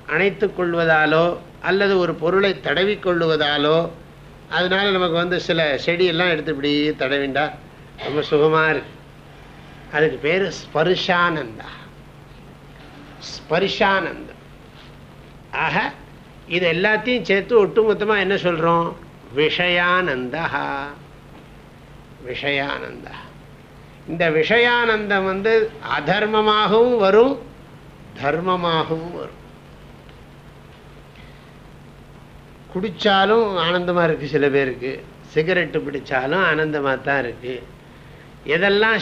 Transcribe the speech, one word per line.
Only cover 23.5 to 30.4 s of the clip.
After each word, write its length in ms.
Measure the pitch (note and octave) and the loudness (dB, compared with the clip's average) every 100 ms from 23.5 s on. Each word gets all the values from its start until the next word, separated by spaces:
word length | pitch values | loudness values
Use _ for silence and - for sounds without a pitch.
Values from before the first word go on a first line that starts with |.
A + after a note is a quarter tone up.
| - - - - - - | -20 -20 -20 -20 -18 -8
இந்த 220 | E3 E3 | -2 2
விஷயானந்தம் 960 | D#3 D#3 A3+ A#3+ A#3+ A#3 G#3+ G3+ G3+ | 2 4 4 4 2 2 0 0 0
வந்து 460 | F#3+ F#3+ G#3+ A3+ A3 - - C#3+ | 0 -2 2 2 2 -4 -6 -4
அதர்மமாகவும் 1000 | D3+ G3+ G#3+ A3 G#3+ G#3 G3+ G#3+ B3 A#3+ | 0 0 2 2 2 2 4 4 4 4
வரும், 400 | G3 G#3 C4 C#4 - - - - - - - - | 6 6 6 2 -10 -20 -20 -20 -20 -20 -20 -6
தர்மமாகவும் 920 | C#3 D#3+ F3+ F3+ E3+ D#3+ D#3 D#3+ E3+ | -2 -2 0 0 0 0 -2 -4 -8
வரும். 260 | D#2 C2 - - - - - - - - - - - | -12 -14 -16 -20 -20 -20 -20 -20 -20 -20 -20 -20 -20